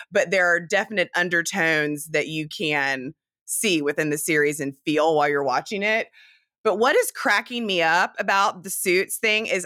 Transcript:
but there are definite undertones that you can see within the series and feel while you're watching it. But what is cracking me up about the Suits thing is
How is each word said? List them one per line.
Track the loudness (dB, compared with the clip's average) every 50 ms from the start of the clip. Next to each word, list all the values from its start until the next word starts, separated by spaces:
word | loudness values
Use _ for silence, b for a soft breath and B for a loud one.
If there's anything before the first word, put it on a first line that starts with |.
| B B
but | 0 0 0 2
there | 2 2 4 4
are | 2 0
definite | 0 0 -2 -2 -2 -2 -2 -2 -2 0 0
undertones | -2 -2 0 0 0 -2 -2 -2 0 2 2 2 2 0 0 -2 -6 -8 -2
that | -2 -2 -2 -2
you | -4 -6 -6 -8
can | -8 -6 -4 -2 0 0 0 0 -2 -4 -6 -12 -14 _ _ _ _ _ _
see | -10 -6 -2 0 0 0 2
within | 0 0 -2 0 -2 -2
the | -2 -4
series | -2 0 2 2 2 2 0 -2
and | -6 -8 -8 _ -4
feel | -2 0 2 2 4 4
while | 4 2 2
you're | 2 0
watching | 0 0 -2 -2 -2 -4 -6 -4
it. | -2 0 0 -2 -2 -6 b b b b b b b b _ _ -2
But | -2 0 2
what | 2 4 4
is | 2 2 0
cracking | -4 -4 0 0 0 0 -2 -4 -6 -6 -2
me | -2 0 2
up | 2 4 4 2 2 0 -2 -6
about | -2 0 2 2 2 2 0 -4 -10
the | -10
Suits | -8 -4 0 2 2 2 2 -2 -4 -2
thing | 0 0 0 0 0
is | -2 -4 -4 -2